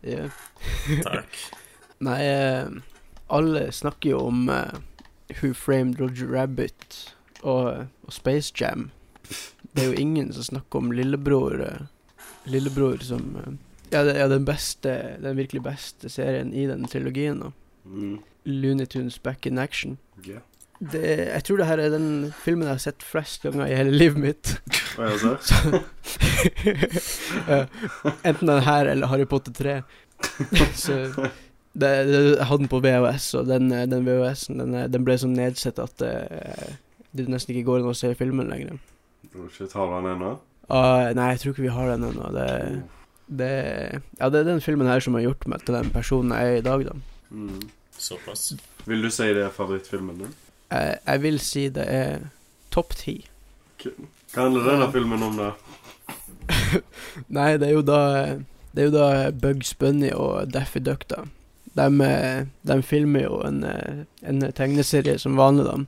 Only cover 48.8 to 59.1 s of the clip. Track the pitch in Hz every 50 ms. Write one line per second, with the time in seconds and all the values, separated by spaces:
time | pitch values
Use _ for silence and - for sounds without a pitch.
48.8 | - 107 113 110 110 113 110 - 117 107 101 101 101 98 95 - 101 92 98 95
49.8 | 95 - - 95 95 92 85 87 95 120 151 - - - _ _ _ _ 180 165
50.8 | - 151 - - _ - 139 139 143 156 156 143 - - - 143 139 139 131 147
51.8 | 143 - - 131 127 139 147 143 - 147 _ _ _ _ _ _ _ - - 170
52.8 | 170 - - - - - 147 - - - - _ - _ _ _ _ _ _ -
53.8 | - 127 - - - - _ _ _ - - 123 127 131 131 123 120 131 143 143
54.8 | 131 123 131 127 120 117 113 110 110 110 107 107 104 104 104 - - - - -
55.8 | - - - _ - - - - - - - - - - - - - - - 185
56.8 | - - - - - - - 156 123 _ 151 143 143 151 156 151 143 143 151 156
57.8 | 147 143 147 147 143 143 139 139 139 147 139 139 135 - - - - - - -
58.8 | 143 147 147 151 147 139